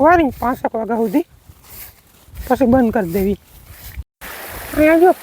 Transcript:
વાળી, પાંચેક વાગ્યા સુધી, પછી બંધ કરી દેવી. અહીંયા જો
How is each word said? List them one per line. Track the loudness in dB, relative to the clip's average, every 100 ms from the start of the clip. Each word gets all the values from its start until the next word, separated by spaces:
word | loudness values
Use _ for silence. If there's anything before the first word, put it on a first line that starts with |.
| 4
વાળી, | 4 2 -2
પાંચેક | -6 -4 -6
વાગ્યા | -6 -4 -2
સુધી, | -2 -2 -4 _ _ -20 -20 -20 -20 _ _ _ _ -14 -4
પછી | 0 2
બંધ | 2 2
કરી | -2 -4 -2
દેવી. | -2 -4 _ -20 -20 -20 -18 -16 -16 _ -20 -18 -16 -16 -8
અહીંયા | 2 4 6
જો | 4 4